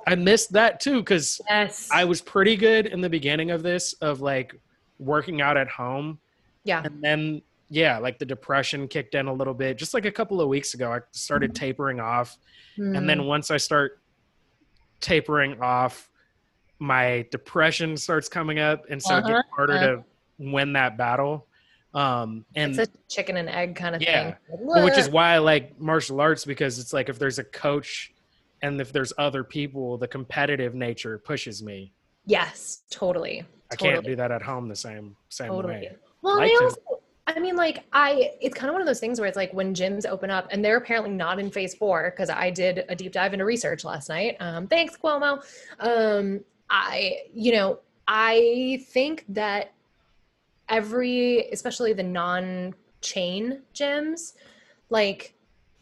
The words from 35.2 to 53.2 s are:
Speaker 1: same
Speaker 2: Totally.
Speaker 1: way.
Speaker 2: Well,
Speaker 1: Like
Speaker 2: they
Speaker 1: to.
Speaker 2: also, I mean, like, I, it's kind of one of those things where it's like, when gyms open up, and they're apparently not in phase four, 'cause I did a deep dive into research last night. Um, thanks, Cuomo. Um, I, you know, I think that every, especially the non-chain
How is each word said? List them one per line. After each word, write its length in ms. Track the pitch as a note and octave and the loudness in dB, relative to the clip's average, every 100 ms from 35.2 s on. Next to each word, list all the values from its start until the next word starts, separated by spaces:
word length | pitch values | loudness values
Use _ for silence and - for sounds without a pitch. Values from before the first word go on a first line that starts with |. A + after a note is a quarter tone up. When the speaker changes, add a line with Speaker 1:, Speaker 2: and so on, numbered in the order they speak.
| _ | _
Speaker 1:
same 180 | - A#2 | -12 -8
Speaker 2:
Totally. 240 | F#3 F3+ | -6 -6
Speaker 1:
way. 240 | - F#3 F#3+ _ _ | -8 -12 -16 _ _
Speaker 2:
Well, 160 | F#4 G4+ | 0 4
Speaker 1:
Like 140 | G#4+ | 6
Speaker 2:
they 40 | A#4 | 6
Speaker 1:
to. 60 | B4 | 4
Speaker 2:
also, 360 | - - - _ _ - | 0 -8 -10 _ _ -6
I 120 | D#4+ | -2
mean, 160 | F4+ F4 | -2 2
like, 280 | E4 - - | 0 -2 -2
I, 400 | C#4 C#4+ C#4+ B3 - | 2 4 4 2 0
it's 120 | E3+ | -6
kind 160 | - C4+ | -4 -4
of 40 | |
one 80 | F4+ | -2
of 40 | E4+ | -2
those 120 | A#3+ | -2
things 200 | A3+ A#3+ | -2 -2
where 80 | G3+ | -2
it's 100 | G3 | -2
like, 140 | F#3+ | -4
when 200 | F#3 F#3+ | -2 -4
gyms 320 | F#3 F#3+ G3+ - | -2 -2 -2 -4
open 240 | F#3+ F#3+ | -4 -2
up, 180 | F#3+ F#3 | -4 -2
and 120 | G3+ | -2
they're 140 | G#3 A#3+ | 2 2
apparently 320 | A#3+ A#3 G#3+ | 2 -2 -2
not 280 | F#3+ E3 F#3 | -4 -2 -2
in 100 | G3+ | -4
phase 240 | G3 F#3 | -4 -6
four, 380 | - G#3 E3+ F3 | -2 0 2 0
'cause 180 | F3 E3+ | -2 -4
I 200 | - F3+ | 0 -2
did 340 | F3+ F3+ F3+ - | 0 0 0 -6
a 60 | F3+ | -8
deep 160 | F#3 | -6
dive 220 | F#3 F#3+ | -2 -2
into 120 | G3 G3+ | 0 -2
research 380 | A#3+ E3 D#3 | -2 -2 -4
last 240 | D#3+ D#3 C#3+ | -6 -8 -8
night. 280 | D#3+ A#3 - | -4 -4 -4
Um, 280 | F3 E3+ F#3+ | -8 -8 0
thanks, 280 | E4+ D#4 - | 0 0 -2
Cuomo. 460 | D#4+ D4 C#4+ C#4 - - - - | -2 0 0 -2 -8 -20 -20 -6
Um, 640 | A3+ A#3 A3 G#3 G3+ G3 - _ - | 0 2 2 0 -2 -6 -10 _ -2
I, 520 | G2+ F#2+ - F#2+ - - | 0 0 -2 -2 -4 -10
you 200 | A#3 A3+ | -2 2
know, 260 | A3 G3 - _ _ - | 4 2 -2 _ _ -2
I 800 | G#3+ A3+ A3+ A#3 A#3+ B3+ C4 - | 2 4 6 6 4 0 -4 -2
think 360 | B3+ C#4+ D#4+ - | 0 0 -2 -6
that 440 | G3+ G#3 G3+ - _ _ _ _ _ _ _ _ _ - | -4 -2 -2 -4 _ _ _ _ _ _ _ _ _ 0
every, 800 | A3 G#3+ A#3+ B3 B3 B3 A#3+ - | 0 0 -2 0 2 4 2 0
especially 420 | G#3 B3 A3+ A#3 | -6 -6 -2 0
the 100 | G3 | 0
non-chain 1600 | F#3 F3 F3 F3+ F#3 F3+ F3+ - _ _ - G3 | -2 -2 0 -2 -4 -6 -8 -10 _ _ -8 -4